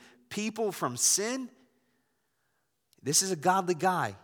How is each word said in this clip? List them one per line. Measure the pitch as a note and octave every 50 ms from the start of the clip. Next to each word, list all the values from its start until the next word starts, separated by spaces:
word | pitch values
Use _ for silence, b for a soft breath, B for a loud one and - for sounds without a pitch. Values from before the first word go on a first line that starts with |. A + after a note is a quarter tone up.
| B B B B B _
people | - G#3 G#3+ A3+ A3 - A4 G3+
from | E3+ - F3 B2+ B2
sin? | B2 D3+ E3 - F#3+ G#3 A3+ B3+ C4+ B3+ A#3 - _ _ _ _ _ _ _ _ _ _ _ _ _ _ _ _ _ _ _ _ _ _ _ _ _ _ _ _ _
This | - B2+ D#3 -
is | F#3+ F#3+
a | F#3
godly | D3+ C#3 F#3 F#3 G3 F3+ F3+ F3+
guy. | C#3+ F3+ F#3 F3+ E3 C3 G#2+ G2 -